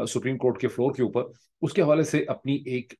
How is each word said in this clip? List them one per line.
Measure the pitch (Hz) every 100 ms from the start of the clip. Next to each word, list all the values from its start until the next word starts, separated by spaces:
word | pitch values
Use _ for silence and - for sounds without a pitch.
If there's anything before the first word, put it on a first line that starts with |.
अ, | 113
सुप्रीम | 135 127 131
कोर्ट | 143 -
के | 127
फ्लोर | - 127 135
के |
ऊपर, | 117 117 - - _ _
उसके | 156 -
हवाले | 156 151 147
से | 151 -
अपनी | - 135 139 135
एक | 127 123 -